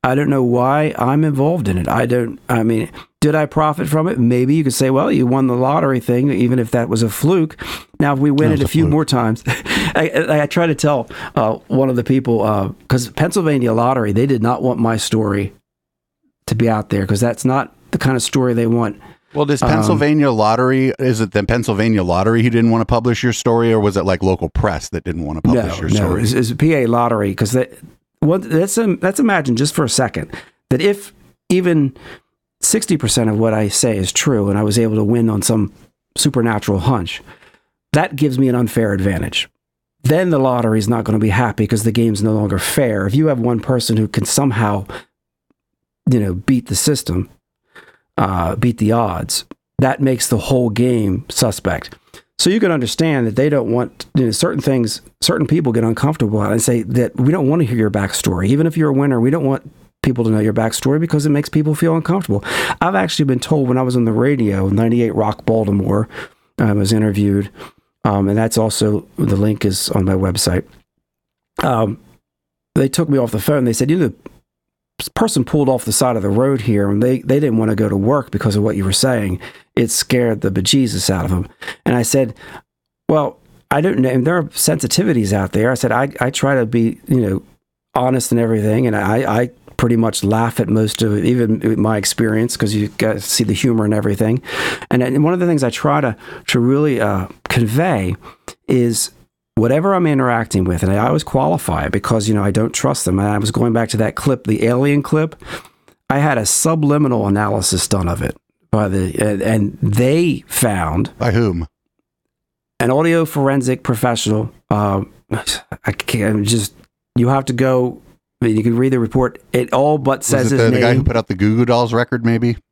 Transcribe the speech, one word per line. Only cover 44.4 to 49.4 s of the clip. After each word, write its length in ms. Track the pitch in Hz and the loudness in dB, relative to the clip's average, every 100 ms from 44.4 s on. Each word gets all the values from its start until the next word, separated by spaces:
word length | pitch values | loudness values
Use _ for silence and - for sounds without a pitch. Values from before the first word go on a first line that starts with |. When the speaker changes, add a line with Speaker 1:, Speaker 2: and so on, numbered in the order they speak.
| 139 110 110 101 98 - - _ _ _ _ _ _ _ _ _ - | 0 0 -2 -2 -6 -16 -18 _ _ _ _ _ _ _ _ _ 0
Speaker 1:
you 120 | 123 | 0
know, 120 | 101 | 0
beat 340 | 90 - 127 - | -4 0 -2 -2
the 80 | 98 | -2
system, 520 | - 139 - 90 90 _ _ _ _ - - _ _ - | 0 -2 -2 -6 -6 _ _ _ _ -20 -20 _ _ -6
uh, 380 | 98 92 85 - | -2 -2 -2 0
beat 220 | 120 117 | -2 2
the 160 | 107 | 0
odds, 500 | 117 110 87 87 - | 2 0 -4 -6 -8